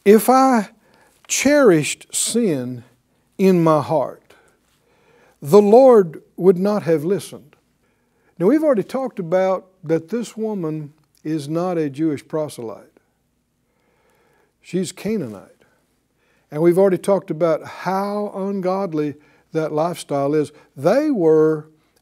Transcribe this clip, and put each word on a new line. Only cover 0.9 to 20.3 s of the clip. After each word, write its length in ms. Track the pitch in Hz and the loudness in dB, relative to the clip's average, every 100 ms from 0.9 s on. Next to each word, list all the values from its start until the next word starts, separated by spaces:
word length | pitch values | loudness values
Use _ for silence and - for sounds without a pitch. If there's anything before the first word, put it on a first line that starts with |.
| _ _ _ - | _ _ _ -10
cherished 840 | - 269 294 254 156 139 - - | -2 2 4 6 4 0 -8 -10
sin 680 | - - 233 220 139 123 123 - _ _ _ _ - | -6 -4 -2 -2 -2 -6 -12 -16 _ _ _ _ 0
in 240 | 190 180 | 2 4
my 180 | 160 156 | 4 2
heart, 540 | 135 156 123 - _ _ _ _ _ _ _ _ _ _ _ _ | 0 -2 -4 -10 _ _ _ _ _ _ _ _ _ _ _ _
the 220 | 143 202 | 4 4
Lord 600 | 202 233 269 233 175 151 - - | 8 8 8 6 4 -4 -18 0
would 220 | 180 180 | 2 2
not 240 | 196 208 | 0 -2
have 200 | 147 160 | -2 -2
listened. 520 | 160 190 - 110 143 _ _ _ _ _ _ _ _ - | 0 -4 -6 -18 -20 _ _ _ _ _ _ _ _ -2
Now, 80 | 180 | 0
we've 160 | 302 | 2
already 200 | 311 226 | 2 0
talked 360 | - 254 262 - | -2 -8 -8 -8
about 480 | 165 180 190 180 - _ | -4 -2 0 -2 -8 _
that 260 | 151 160 160 | -4 -4 -4
this 280 | 233 220 214 | -8 -8 -8
woman 560 | 220 202 160 156 143 _ _ _ | -8 -6 -8 -8 -12 _ _ _
is 240 | 156 156 143 | -8 -8 -6
not 300 | 160 180 170 | -6 -4 -4
a 100 | 151 | -6
Jewish 360 | 135 160 139 - | -4 -4 -4 -8
proselyte. 640 | 156 151 - 113 - - _ _ _ _ _ _ _ _ _ _ _ _ _ _ _ _ _ | -8 -8 -10 -14 -16 -20 _ _ _ _ _ _ _ _ _ _ _ _ _ _ _ _ _
She's 320 | - 185 165 | -10 -6 -6
Canaanite. 580 | - 196 220 123 98 87 _ _ _ _ _ _ _ _ _ _ | -8 -6 -6 -8 -12 -20 _ _ _ _ _ _ _ _ _ _
And 120 | 147 | 0
we've 160 | 170 175 | 2 4
already 200 | 196 175 | 2 2
talked 320 | - 190 - | 0 -2 -2
about 340 | 156 165 151 | -2 -2 -2
how 640 | - - 180 190 202 208 208 | -6 -10 -6 -4 -4 -6 -8
ungodly 800 | 196 196 202 180 190 196 156 151 139 _ _ _ | -8 -6 -4 -4 -4 -4 -4 -6 -8 _ _ _
that 200 | 160 156 | -6 -4
lifestyle 600 | 151 170 165 - 143 139 | -2 -4 -6 -6 -4 -2